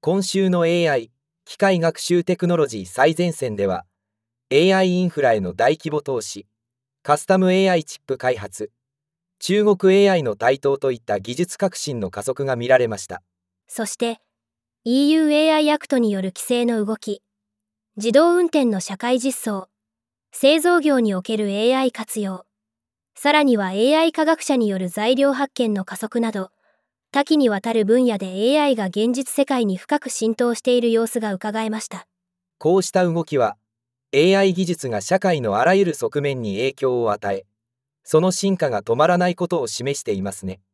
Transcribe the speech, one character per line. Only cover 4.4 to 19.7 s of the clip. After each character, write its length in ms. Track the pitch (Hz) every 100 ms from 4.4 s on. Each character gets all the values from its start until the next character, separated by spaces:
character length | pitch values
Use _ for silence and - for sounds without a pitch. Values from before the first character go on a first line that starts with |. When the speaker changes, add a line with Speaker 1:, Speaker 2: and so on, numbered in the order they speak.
| _
Speaker 1:
エ 180 | 139 180
ー 100 | 190
ア 60 |
イ 60 | 190
イ 140 | 180
ン 60 | 180
フ 120 | 156
ラ 120 | 135
へ 60 | 113
の 140 | 92
大 240 | 90 117 156
規 120 | 160
模 120 | 151
投 200 | 139 127
資、 240 | - 101 - _ _ _ _ _
カ 160 | - 147
ス 80 | -
タ 120 | 185
ム 140 | 185
エ 140 | 185 190
ー 40 |
ア 40 | 180
イ 80 | 151
チ 120 | -
ッ 40 | _
プ 120 | 156
開 180 | 127 123
発、 360 | 98 - 107 _ _ _ _ _ _ _
中 240 | - 196 214 196
国 200 | 190 190
エ 120 | 202
ー 40 |
ア 60 | 185
イ 60 |
の 120 | 131 104
台 240 | 120 135
頭 180 | 139 139
と 140 | 135
い 60 | 120
っ 40 |
た 180 | - 104
技 160 | 98 123
術 220 | 180 -
革 180 | 196 -
新 240 | - 123
の 120 | 98
加 100 | 98
速 240 | 101 127 139
が 100 | 127
見 120 | 120
ら 100 | 131
れ 100 | 120
ま 80 | 104
し 100 | -
た。 160 | 90 _ _ _ _ _
Speaker 2:
そ 180 | - 220
し 120 | -
て、 220 | 233 226 _ _ _ _ _ _
イ 240 | - 254 285
ー 20 |
ユ 180 | 311 311
ー 20 |
エ 180 | 294 311
ー 60 | 311
ア 40 |
イ 100 | 302
ア 80 | 294
ク 80 | -
ト 100 | 269
に 140 | 226
よ 100 | 196
る 100 | 190
規 140 | 185 -
制 200 | 240 240
の 180 | 226 208
動 100 | 220
き、 260 | - 202 _ _ _ _ _ _ _ -
自 160 | 220
動 240 | 233 339 349
運 100 | 339
転 200 | 320 254
の 140 | 202
社 180 | - 196
会 200 | 240 254
実 260 | 254 254 -
装、 220 | 202 185